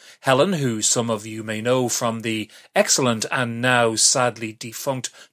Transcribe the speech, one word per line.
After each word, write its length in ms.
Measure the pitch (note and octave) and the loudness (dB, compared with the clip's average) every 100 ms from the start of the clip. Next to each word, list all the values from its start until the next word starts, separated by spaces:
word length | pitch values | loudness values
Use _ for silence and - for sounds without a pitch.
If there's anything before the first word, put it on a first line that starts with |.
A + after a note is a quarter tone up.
| - - | -20 -6
Helen, 340 | - B2+ F3+ | 2 4 4
who 300 | E3+ C3+ A2 | 2 0 0
some 260 | G#2 B2+ A#2 | 0 0 0
of 160 | A2 A2 | -4 -6
you 180 | A2 | -10
may 180 | A2 A2 | -6 -4
know 280 | A#2 C3 B2 | 0 0 0
from 300 | - A#2+ A2+ | -2 -2 -4
the 280 | A2+ A2 G2+ - - D#3 | -4 -4 -6 -12 -4 0
excellent 500 | D#3 - B2+ A2+ - | 2 2 2 0 -2
and 280 | C3+ A#2+ A#2 | -4 -4 -2
now 360 | B2+ B2 A#2 A2 | 2 4 4 4
sadly 580 | - C#3 B2 A2 A2+ | 2 2 0 -2 -10
defunct 560 | A2 A#2+ - - C3 - - - | -10 -14 -8 -6 -6 -8 -14 -20